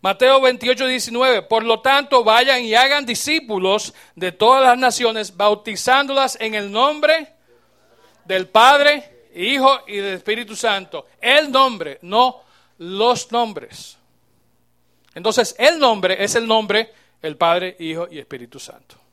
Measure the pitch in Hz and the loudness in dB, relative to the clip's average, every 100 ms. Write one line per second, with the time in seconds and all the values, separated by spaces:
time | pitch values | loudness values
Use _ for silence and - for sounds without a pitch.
0 | 190 196 254 269 262 254 233 254 262 254 | -4 0 4 4 4 0 -2 -2 -2 -4
1 | - 233 262 233 - 226 226 220 262 277 | -6 -2 0 0 0 -2 0 -2 2 0
2 | 285 269 220 220 254 254 240 220 269 285 | 2 0 4 4 4 0 0 2 2 0
3 | 262 233 - 320 262 202 185 208 - - | -2 -6 -2 -4 -4 -4 -2 -2 -4 -18
4 | - - 180 170 220 269 262 247 262 - | -20 -10 -10 0 4 6 6 4 2 0
5 | 240 220 208 175 202 208 220 202 - 262 | -2 -2 -10 -2 0 0 -4 -8 0 0
6 | 285 269 269 - 226 214 202 202 262 302 | 0 -2 -2 -4 -8 -6 -6 -2 -2 0
7 | 302 320 294 _ _ _ _ _ _ _ | 0 0 -2 _ _ _ _ _ _ _
8 | _ _ _ 185 185 220 240 285 285 294 | _ _ _ -6 0 4 6 6 4 0
9 | 285 _ _ 170 196 269 262 269 - 202 | -6 _ _ -10 -4 0 2 0 -4 -8
10 | 196 185 - 220 226 214 226 196 185 160 | -8 -8 -6 -8 -8 -6 -4 -4 -6 -16
11 | - _ 233 277 311 262 269 220 151 135 | -16 _ 0 2 2 2 2 0 -12 -14
12 | 175 214 254 254 _ _ _ _ 170 190 | -6 0 0 -2 _ _ _ _ -12 -2
13 | 233 240 - 233 226 175 123 - - - | -2 -2 -4 -4 -4 -6 -16 -20 -20 -20
14 | _ _ _ _ _ _ _ _ _ _ | _ _ _ _ _ _ _ _ _ _
15 | _ - 190 220 226 - 247 330 269 214 | _ -6 -4 -2 -2 2 0 2 0 2
16 | 185 185 202 233 226 220 208 208 220 _ | -2 -2 -2 -4 0 -2 0 -2 -4 _
17 | _ _ 160 147 170 175 180 180 165 160 | _ _ -12 -2 0 0 -4 -10 -10 -10
18 | 170 156 - 135 120 135 - - _ _ | -10 -14 -16 -16 -16 -20 -20 -20 _ _
19 | _ | _